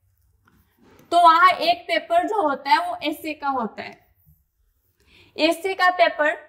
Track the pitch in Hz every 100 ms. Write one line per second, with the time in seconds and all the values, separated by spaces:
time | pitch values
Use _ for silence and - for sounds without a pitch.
0 | _ _ _ _ _ _ _ _ _ _
1 | - 339 339 320 349 - 320 349 - 330
2 | - 339 339 440 311 269 277 302 349 339
3 | 294 311 311 302 285 269 214 - 208 -
4 | _ _ _ _ _ _ _ _ _ _
5 | _ _ _ - 311 330 381 381 359 359
6 | 330 311 302 339